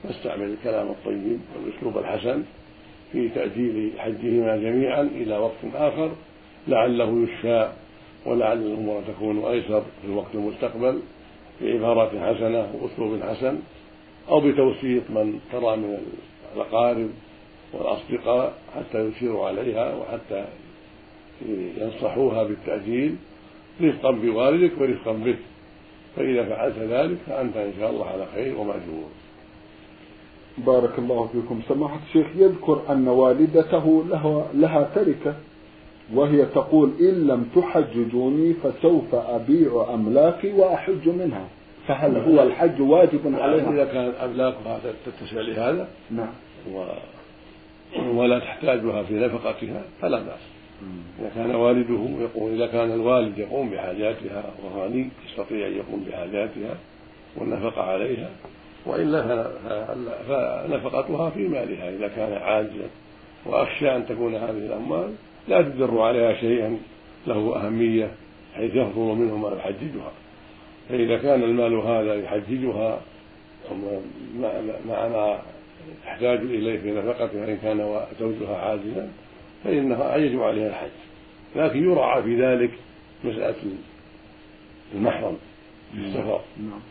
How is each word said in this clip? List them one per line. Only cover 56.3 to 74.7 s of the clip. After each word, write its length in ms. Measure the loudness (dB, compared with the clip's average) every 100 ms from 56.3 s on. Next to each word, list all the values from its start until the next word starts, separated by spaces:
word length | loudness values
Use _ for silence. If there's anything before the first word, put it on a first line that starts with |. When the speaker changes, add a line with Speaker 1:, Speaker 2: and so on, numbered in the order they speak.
| -4 -4 -6 -10 -10 -14 -20 -20 -20 -18 -10
Speaker 1:
والنفقة 440 | -6 -4 -4 -4
عليها، 480 | -2 0 -2 -4 -6 -14 -20 -20 -20 -14 -6
وإلا 360 | 0 2 2
فلا-، 300 | 0 -2 -2 -6 -6
فلا-، 560 | -6 -6 -8 -8 -10 -4
فنفقتها 1000 | -2 0 -2 -4 -4 -2 -4 -2 -2 -2
في 180 | -2 -2
مالها 420 | -2 -4 -6 -8
إذا 180 | -6 -6
كان 260 | -4 -4
عاجزا، 540 | -4 0 0 0 -6 -12 -14 -20 -20 -20 -16 -2
وأخشى 500 | 0 0 0 0 0
أن 100 | -2
تكون 300 | -4 -2 -2
هذه 140 | -4
الأموال 640 | -6 -6 -6 -4 -4 -4 -8 -16 -20 2
لا 140 | 4
تدر 400 | 4 2 0 4
عليها 320 | 4 4 4
شيئا 440 | 2 2 2 0 -4 -8 -20 -20 -14 -4
له 380 | 0 0 0 -2
أهمية 460 | 2 2 2 0 -6 -20 -20 -18 -6
حيث 200 | -2 0
يفضل 400 | 0 0 -2 2
منه 220 | 0 0
ما 180 | -4 -4
يحججها. 560 | -6 -6 -8 -10 -12 -16 -20 -20 -20 -20 -20 -20 -6
فإذا 280 | 0 2 2
كان 260 | 4 4
المال 300 | 4 2 2
هذا 420 | 2 2 0 0 -2
يحججها 840 | -2 -6 -4 -4 -2 -2 -2 -4 -10 -20 -20 -20 -20 -20 -12 -8 -6 -6 -8 -14 -14 -6
مع، 100 | -4 -4 -6